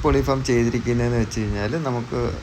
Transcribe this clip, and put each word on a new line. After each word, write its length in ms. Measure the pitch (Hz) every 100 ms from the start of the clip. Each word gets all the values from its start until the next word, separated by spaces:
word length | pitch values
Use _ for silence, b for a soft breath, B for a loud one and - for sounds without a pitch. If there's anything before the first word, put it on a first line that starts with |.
പോളിഫാം 400 | 151 139 131 135
ചെയ്തിരിക്കുന്നതെന്ന് 760 | 127 120 117 120 117 120 120 120
വെച്ച് 220 | 110 113
കഴിഞ്ഞാൽ 320 | 104 101 107 165
നമുക്ക്, 360 | 139 120 120 123 120 -